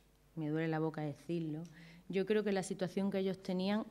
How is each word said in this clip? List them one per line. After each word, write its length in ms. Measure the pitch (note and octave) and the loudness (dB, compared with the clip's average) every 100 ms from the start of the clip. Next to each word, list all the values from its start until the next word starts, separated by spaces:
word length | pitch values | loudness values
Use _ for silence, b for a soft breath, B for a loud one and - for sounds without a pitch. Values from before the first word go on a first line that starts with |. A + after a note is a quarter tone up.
| - - - E3 | -20 -20 -12 -4
me 120 | D3+ | 0
duele 220 | D#3 D#3+ | 2 2
la 100 | D#3 | 2
boca 220 | D#3+ D3+ | 0 0
decirlo. 600 | D3+ C#3+ - E3+ D#3+ D3+ E3+ B B B - | -4 -6 -4 -2 -2 -4 -8 B B B -2
Yo 160 | F#3+ F#3+ | 0 2
creo 180 | G#3+ | 2
que 80 | G#3 | 4
la 120 | G3 | 2
situación 460 | F3+ G3 F3 G3+ G3 | 0 -2 0 2 2
que 100 | F#3+ | 2
ellos 220 | F#3+ F#3 | 0 0
tenían 440 | - F#3 F#3+ G#3 - | -2 0 2 2 0